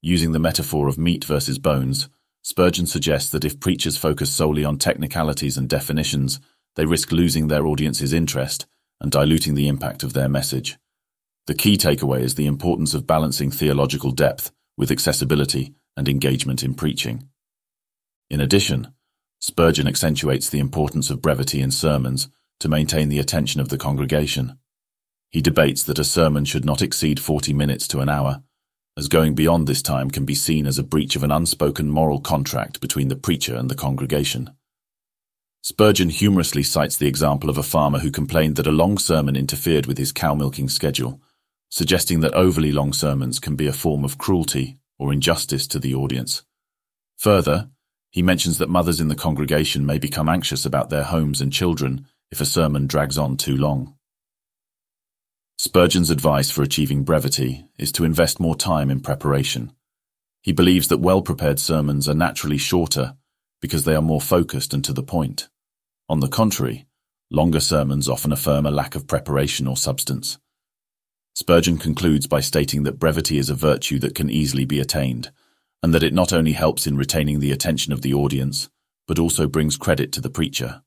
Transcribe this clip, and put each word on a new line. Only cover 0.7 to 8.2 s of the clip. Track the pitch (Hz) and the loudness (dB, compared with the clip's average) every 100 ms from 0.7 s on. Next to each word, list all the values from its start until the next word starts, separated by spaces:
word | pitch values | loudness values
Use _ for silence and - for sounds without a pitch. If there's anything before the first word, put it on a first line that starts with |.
| 78 71 | 0 0
of | 69 | 0
meat | 82 85 | 0 0
versus | - 76 69 67 | -2 -2 -2 -2
bones, | 71 71 65 67 - _ _ _ | 0 0 0 -4 -6 _ _ _
Spurgeon | - - 90 87 85 | -12 2 2 4 -2
suggests | - 73 73 - | -2 0 0 0
that | 76 76 | -2 -4
if | - | -4
preachers | - 90 - 71 | -2 -2 -2 -2
focus | 80 73 69 | -2 0 -2
solely | - 80 76 73 | 0 0 2 0
on | 73 | 0
technicalities | 85 - 73 85 78 69 71 67 | -2 -2 -2 -2 -2 -2 -4 -4
and | 65 | -2
definitions, | 71 - 76 76 73 69 60 _ _ _ - | -2 -2 -2 -2 0 -2 -4 _ _ _ -2
they | 78 | 0
risk | 80 - | 0 0
losing | 82 87 76 78 | 2 2 2 0
their | 76 78 | 2 0
audience's | 73 76 - 69 | 0 -2 -2 0
interest | 80 | 0